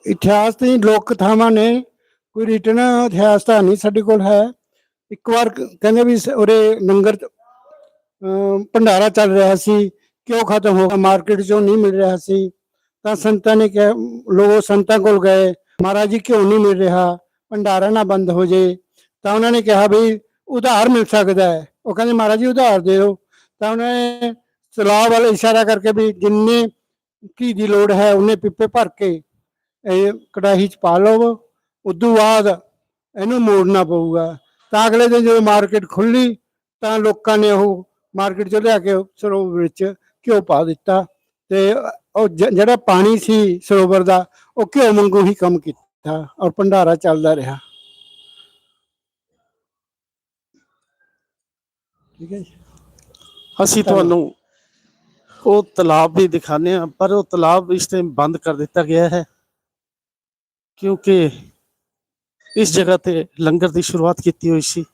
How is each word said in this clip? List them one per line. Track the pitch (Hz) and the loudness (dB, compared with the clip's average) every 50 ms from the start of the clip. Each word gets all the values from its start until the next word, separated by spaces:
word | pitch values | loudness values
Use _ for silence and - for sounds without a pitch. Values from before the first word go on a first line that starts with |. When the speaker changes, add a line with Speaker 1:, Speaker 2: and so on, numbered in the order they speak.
| _ - | _ -6
Speaker 1:
ਇਤਿਹਾਸ | 202 170 - 180 208 208 208 226 220 | -8 -2 0 0 2 2 0 0 -2
ਤੇ | - 254 247 254 247 | -2 -2 0 0 2
ਲੋਕ | 202 214 214 214 214 - 240 | 2 2 0 0 0 -4 -4
ਕਥਾਵਾਂ | - 190 196 220 220 226 226 | -2 0 0 2 2 2 2
ਨੇ, | 226 214 214 226 233 254 254 _ _ _ _ _ _ _ _ _ | 2 2 2 0 0 -2 -6 _ _ _ _ _ _ _ _ _
ਕੋਈ | _ 214 226 | _ -8 -4
ਰਿਟਨ | 220 220 220 180 220 220 233 247 247 247 240 247 | -4 -4 -2 -2 -2 0 0 2 0 0 0 0
ਇਤਿਹਾਸ | 240 185 175 202 214 208 202 - | -2 0 0 2 2 2 2 2
ਤਾਂ | - 226 214 190 | 2 2 2 4
ਨਹੀਂ | 180 202 | 2 0
ਸਾਡੇ | 190 - 208 202 220 | 0 -2 -4 -2 -2
ਕੋਲ | 208 202 220 214 | 0 0 0 0
ਹੈ। | 190 196 208 202 214 240 247 _ _ _ _ _ _ _ _ _ _ _ | 2 2 2 2 0 0 -4 _ _ _ _ _ _ _ _ _ _ _
ਇੱਕ | 214 - _ - | -20 -14 _ -2
ਵਾਰ | 226 233 240 226 | 0 0 0 -2
ਕ-, | - - 127 - - _ | -4 -8 -14 -14 -12 _
ਕਹਿੰਦੇ | - 214 220 233 240 | -2 0 2 2 2
ਵੀ | 240 240 220 | 2 0 0
ਸ-, | - - | -2 -4
ਉਰੇ | 277 247 208 208 220 220 214 214 220 226 | -2 0 2 2 4 4 4 2 0 0
ਲੰਗਰ | 196 185 196 202 196 214 214 | 0 0 2 2 2 2 0
ਚ, | 196 - - _ _ _ _ _ _ _ _ - _ _ _ _ _ _ _ _ _ 190 | -2 -8 -18 _ _ _ _ _ _ _ _ -20 _ _ _ _ _ _ _ _ _ -8
ਅਮ, | 190 190 196 196 196 196 196 202 | -6 -4 -4 -2 -2 -2 -4 -4
ਭੰਡਾਰਾ | - _ 220 226 220 196 185 202 220 | -2 _ 2 4 4 4 4 2 0
ਚੱਲ | 190 220 214 202 | 2 2 0 2
ਰਿਹਾ | 190 196 196 190 196 | 4 2 4 2 2
ਸੀ, | 180 - 208 208 208 208 196 _ _ _ _ _ _ _ | 0 0 0 0 0 0 -2 _ _ _ _ _ _ _
ਕਿਉਂ | - 240 233 | -6 -4 -4
ਖਤਮ | 226 175 208 214 196 214 190 185 | -2 0 -2 0 0 2 2 2
ਹੋ | 190 185 | 2 2
ਗਿਆ, | 190 196 | 0 0
ਮਾਰਕੀਟ | 190 190 190 185 170 - 208 196 | 2 2 2 0 0 -2 -2 -2
ਚੋਂ | 202 185 208 208 | 0 -2 0 0
ਨਹੀਂ | 208 196 208 220 | 2 2 2 2
ਮਿਲ | 214 196 | 2 0
ਰਿਹਾ | 190 190 196 185 185 175 | 0 0 0 0 0 -4
ਸੀ, | - - 190 196 190 185 - _ _ _ _ _ _ _ _ _ _ | -4 -4 -2 -2 -2 -4 -8 _ _ _ _ _ _ _ _ _ _
ਤਾਂ | 208 214 | -6 -6
ਸੰਤਾਂ | - - 214 214 202 - 220 220 | -2 0 -2 -2 0 2 2 2
ਨੇ | 220 220 208 | 2 2 2
ਕਿਹਾ, | 196 208 208 208 226 233 226 240 233 233 254 226 196 | 2 2 2 2 0 -2 -6 -10 -12 -14 -6 -2 0
ਲੋਕ | 180 202 202 208 214 202 | 2 4 4 4 2 2
ਸੰਤਾਂ | - 202 202 196 - 220 220 | 0 -2 -2 2 2 0 2
ਕੋਲ | 190 214 208 196 180 | 2 2 2 2 2
ਗਏ, | 196 190 190 190 185 180 _ _ _ _ _ 180 | 2 2 2 2 0 -2 _ _ _ _ _ -8
"ਮਹਾਰਾਜ | 185 196 208 214 208 | -4 -2 -2 -2 -2
ਜੀ, | 208 226 | -4 -6
ਕਿਉਂ | - - 247 214 202 | -2 -2 0 2 2
ਨਹੀਂ | 196 208 220 | 2 2 2
ਮਿਲ | 208 202 196 180 | 2 2 2 2
ਰਿਹਾ, | 190 180 175 180 180 175 175 175 _ _ _ _ _ _ | 0 0 0 0 0 -2 -4 -6 _ _ _ _ _ _
ਭੰਡਾਰਾ | 220 208 202 208 190 190 190 202 | -10 -6 -4 -2 -2 0 0 0
ਨਾ | 220 220 214 | 0 0 0
ਬੰਦ | 185 196 190 190 175 | 0 -2 -2 -2 -2
ਹੋ | 175 175 185 | 0 -2 0
ਜੇ।" | 175 185 190 185 180 180 185 _ _ _ _ _ _ _ _ _ | 0 2 2 2 0 -2 -6 _ _ _ _ _ _ _ _ _
ਤਾਂ | 202 208 | -4 -2
ਉਹਨਾਂ | 214 226 233 | 0 0 0
ਨੇ | 240 233 | 0 0
ਕਿਹਾ | 214 214 214 196 202 208 | 0 2 2 2 4 4
ਵੀ | 202 214 226 226 220 208 _ _ _ _ _ - | 2 2 2 2 -2 -4 _ _ _ _ _ -10
ਉਧਾਰ | 294 247 220 254 240 202 220 254 | -8 -4 -2 0 2 2 2 2
ਮਿਲ | 254 233 220 | 2 2 0
ਸਕਦਾ | - - 214 202 185 190 185 190 180 | 0 0 0 2 2 2 0 0 0
ਹੈ। | 170 160 156 - _ _ _ | 0 -4 -8 -14 _ _ _
ਉਹ | 247 190 | -10 -6
ਕਹਿੰਦੇ, | 170 226 240 240 | -4 -2 -2 0
"ਮਹਾਰਾਜ | 226 220 214 214 220 | 0 0 0 0 0
ਜੀ, | 240 | -2
ਉਧਾਰ | 254 254 254 262 240 208 190 | -2 0 2 2 2 2 0
ਦਿਓ।" | 170 185 190 190 196 202 196 - _ _ _ _ _ _ _ _ | 0 0 0 2 0 0 -2 -4 _ _ _ _ _ _ _ _
ਤਾਂ | 208 214 | -6 -6
ਉਹਨਾਂ | 220 226 233 240 247 | -6 -4 -4 -4 -4
ਨੇ | 240 240 240 240 240 240 240 226 _ _ _ _ _ _ _ _ | -4 -4 -6 -6 -6 -8 -8 -8 _ _ _ _ _ _ _ _
ਤਲਾਬ | - 208 196 208 214 220 233 | -4 0 2 2 2 2 2
ਵੱਲ | 226 226 233 | 2 2 2
ਇਸ਼ਾਰਾ | 233 214 - - 226 220 226 226 | 2 0 0 0 0 2 2 2
ਕਰਕੇ | 208 220 208 185 220 | 2 0 -2 0 -2
ਵੀ | 220 214 220 214 208 | -2 0 -2 -2 -4
ਜਿੰਨੇ | 185 175 208 208 214 214 220 233 233 233 220 _ _ _ _ _ _ _ _ _ _ _ | -2 -2 -2 0 0 0 0 0 0 -2 -4 _ _ _ _ _ _ _ _ _ _ _
ਘੀ | 196 _ _ 247 247 226 | -20 _ _ -8 -6 -4
ਦੀ | 185 214 208 | -4 -2 0
ਲੋੜ | 208 202 208 202 | 2 2 2 2
ਹੈ, | 202 185 202 208 202 | 2 2 2 2 2
ਉਨੇ | 196 196 214 220 | 2 2 0 0
ਪਿੱਪੇ | 185 - 208 175 _ 220 214 | -2 -4 -8 -4 _ -6 -2
ਭਰ | _ 240 233 - | _ -2 -2 -2
ਕੇ | _ _ 202 190 170 160 156 _ _ _ _ _ _ _ _ _ _ _ _ 214 | _ _ -6 -6 -6 -6 _ _ _ _ _ _ _ _ _ _ _ _ _ -4
ਇਹ | 185 185 196 202 214 226 _ _ _ | -2 0 0 -2 -4 -6 _ _ _
ਕੜਾਹੀ | 202 190 202 196 180 196 196 | -4 0 0 2 2 0 -2
ਚ | - _ | -4 _
ਪਾ | - 175 170 180 | -2 0 2 2
ਲਵੋ, | 196 214 220 226 233 233 233 220 _ _ _ _ _ _ _ _ _ | 4 4 4 2 2 0 -2 -6 _ _ _ _ _ _ _ _ _
ਉਦੋਂ | 202 185 165 226 240 226 220 | -10 -6 -2 0 2 2 4
ਬਾਅਦ | 214 220 220 220 208 208 185 170 _ _ _ _ _ _ _ _ _ _ _ 220 | 4 4 2 2 2 0 -2 -4 _ _ _ _ _ _ _ _ _ _ _ -8
ਇਹਨੂੰ | 190 220 247 254 | -6 -4 -2 0
ਮੋੜਨਾ | 233 220 202 196 185 180 196 190 180 | 2 2 2 2 2 2 0 0 0
ਪਊਗਾ। | 156 170 170 165 165 165 170 165 165 165 143 _ _ _ _ _ _ | 0 -2 -4 -4 -2 -4 -4 -4 -6 -10 -14 _ _ _ _ _ _
ਤਾਂ | - 214 220 226 | -2 0 0 2
ਅਗਲੇ | 214 233 240 240 | 2 2 2 2
ਦਿਨ | 240 240 | 2 2
ਜਦੋਂ | 233 233 226 226 | 2 2 2 2
ਮਾਰਕੀਟ | 220 208 208 208 202 196 202 214 185 - | 2 2 2 2 0 0 -4 -4 -6 -4
ਖੁੱਲੀ, | - 180 208 233 233 254 254 247 226 - _ _ _ _ _ _ _ _ | -6 -4 -2 0 0 0 0 -2 -4 -8 _ _ _ _ _ _ _ _
ਤਾਂ | - 214 220 220 | -8 -6 -4 -2
ਲੋਕਾਂ | 214 214 208 214 _ 220 214 208 | 0 -2 -2 -2 _ -2 0 2
ਨੇ | 214 208 | 2 2
ਉਹ | 202 190 202 208 196 180 185 _ _ _ _ _ _ | 2 2 0 -2 -4 -6 -10 _ _ _ _ _ _
ਮਾਰਕੀਟ | 190 196 202 185 185 208 185 | -6 -6 -6 -4 -6 -8 -4
ਚੋਂ | 190 214 | -4 -2
ਲਿਆ | 214 226 226 202 | 0 0 0 0
ਕੇ | 170 196 196 190 190 190 _ | 0 -2 -4 -4 -4 _ _
ਸਰੋਵਰ | _ - 208 196 196 196 185 170 175 | _ -8 -6 -4 -4 -4 -4 -4 -4
ਵਿੱਚ | 170 165 _ - 190 196 196 _ | -4 -6 _ -6 -8 -8 -8 _
ਘਿਓ | _ _ _ _ _ 247 226 208 | _ _ _ _ _ 0 0 0
ਪਾ | 180 - 160 143 165 | 0 0 0 0 0
ਦਿੱਤਾ | 165 160 _ _ - 190 190 185 - _ _ _ _ _ _ _ _ | -2 -6 _ _ -2 -2 -2 -2 -4 _ _ _ _ _ _ _ _
ਤੇ | 190 196 190 196 214 - 233 - - - _ _ _ | -2 0 0 0 -2 -2 -6 -10 -14 -14 _ _ _
ਉਹ | 202 220 196 | -2 -2 -2
ਜ-, | 165 160 190 262 214 | 0 0 -2 0 2
ਜਿਹੜਾ | 180 208 220 247 | 2 2 2 2
ਪਾਣੀ | 240 _ - 190 180 190 208 226 214 | 0 _ 0 2 4 4 4 2 0
ਸੀ | - - 220 220 208 196 175 180 | 0 0 0 2 2 0 -2 -4
ਸਰੋਵਰ | - - 202 196 190 180 190 190 185 | -2 0 2 2 2 2 2 0 2
ਦਾ, | 180 185 185 180 _ _ _ _ _ _ - | 2 2 0 0 _ _ _ _ _ _ -6
ਉਹ | 214 | -6
ਘਿਓ | - - 285 262 226 214 | -2 0 2 2 4 4
ਵਾਂਗੂ | 208 202 202 185 202 196 | 4 2 2 2 2 2
ਹੀ | 185 202 | 2 0
ਕੰਮ | - 185 180 175 165 | 0 -2 -2 -2 -2
ਕੀਤਾ | - 160 139 _ _ _ _ _ _ 147 156 160 156 139 _ - | -4 -8 -14 _ _ _ _ _ _ -8 -8 -8 -10 -14 _ -6
ਔਰ | 202 175 | -6 -6
ਭੰਡਾਰਾ | 156 - 196 196 196 190 180 165 170 | -4 -2 -2 0 2 2 2 2 0
ਚੱਲਦਾ | 160 - 175 160 156 156 156 156 | 0 0 -2 -2 0 0 0 -2
ਰਿਹਾ। | 147 131 127 139 139 - _ _ _ _ _ _ _ _ _ _ _ _ _ _ _ _ _ _ _ _ _ _ _ _ _ _ _ _ _ _ _ _ _ _ _ _ _ _ _ _ _ _ _ _ _ _ _ _ _ _ _ _ _ _ _ _ _ _ _ _ _ _ _ _ _ _ _ _ _ _ _ _ _ _ _ _ _ _ _ _ _ _ _ _ _ _ _ _ _ _ _ | -2 -4 -10 -12 -14 -16 _ _ _ _ _ _ _ _ _ _ _ _ _ _ _ _ _ _ _ _ _ _ _ _ _ _ _ _ _ _ _ _ _ _ _ _ _ _ _ _ _ _ _ _ _ _ _ _ _ _ _ _ _ _ _ _ _ _ _ _ _ _ _ _ _ _ _ _ _ _ _ _ _ _ _ _ _ _ _ _ _ _ _ _ _ _ _ _ _ _ _
ਠੀਕ | 165 165 196 | -20 -18 -16
ਹੈ | 202 | -18
ਜੀ। | 180 _ _ _ _ _ _ _ _ _ _ _ _ _ _ _ _ - _ - - _ - - 196 | -18 _ _ _ _ _ _ _ _ _ _ _ _ _ _ _ _ -20 _ -20 -20 _ -4 -4 -2
Speaker 2:
ਅਸੀਂ | 190 - 220 202 | -2 0 -2 -2
Speaker 1:
ਧੰਨਵਾਦ। | 190 185 196 180 | 0 0 0 2
Speaker 2:
ਤੁਹਾਨੂੰ | 170 175 175 151 - - _ _ _ _ _ _ _ _ _ _ _ _ _ _ _ _ _ _ _ _ _ - | 0 0 -2 -2 -6 -10 _ _ _ _ _ _ _ _ _ _ _ _ _ _ _ _ _ _ _ _ _ 0
ਉਹ | 240 202 208 202 202 _ | 2 2 2 0 _ _
ਤਲਾਬ | - 180 165 156 156 160 165 160 180 | -2 0 2 4 2 2 2 2 0
ਵੀ | 190 180 | 0 0
ਦਿਖਾਉਂਦੇ | 160 170 - - 151 151 160 175 185 | 0 -6 -6 -4 -4 -2 -2 -2 -2
ਹਾਂ, | 185 165 160 | -4 -4 -8
ਪਰ | 151 _ 190 190 | -6 _ -2 -2
ਉਹ | 196 202 190 | 0 -2 -4
ਤਲਾਬ | _ - 175 165 160 170 185 185 175 | _ -4 -2 0 2 2 0 0 -2
ਇਸ | 180 185 156 - | -6 -6 -4 -6
ਟਾਈਮ | - 185 180 170 135 | -6 -6 -6 -6 -4
ਬੰਦ | 131 147 151 165 165 | -4 -4 -2 -4 -6
ਕਰ | _ 165 156 | _ -8 -6
ਦਿੱਤਾ | 143 147 - _ 180 165 | -6 -8 -6 _ -4 -2
ਗਿਆ | 151 160 165 170 170 | 0 0 0 0 0
ਹੈ, | 160 175 165 _ _ _ _ _ _ _ _ _ _ _ _ _ _ _ _ _ _ _ _ _ _ _ _ _ _ _ _ _ _ | -2 -6 -8 _ _ _ _ _ _ _ _ _ _ _ _ _ _ _ _ _ _ _ _ _ _ _ _ _ _ _ _ _ _
ਕਿਉਂਕਿ | _ 190 196 196 190 _ 196 190 185 165 147 127 - - - _ _ _ _ _ _ _ _ _ _ _ _ _ _ _ _ _ _ _ _ - 214 | _ -4 -4 -4 -2 _ 2 2 2 2 0 -2 -8 -20 -20 _ _ _ _ _ _ _ _ _ _ _ _ _ _ _ _ _ _ _ _ -2 -2
ਇਸ | 220 175 156 | -2 0 0
ਜਗ੍ਹਾ | 185 185 165 185 180 | -2 0 0 0 0
ਤੇ | _ 180 175 165 160 - _ - | _ -4 -4 -4 -6 -8 _ -4
ਲੰਗਰ | 165 156 156 175 170 175 | -2 -2 0 0 -2 -2
ਦੀ | 147 170 | -2 -4
ਸ਼ੁਰੂਆਤ | 175 - - 175 160 170 175 - | -6 -4 -4 -2 -2 -2 -2 -2
ਕੀਤੀ | - 175 160 _ - 170 | -4 -6 -6 _ -4 -2
ਹੋਈ | 165 160 | -2 -2
ਸੀ। | 147 - - 170 165 _ | -2 -6 -8 -10 -12 _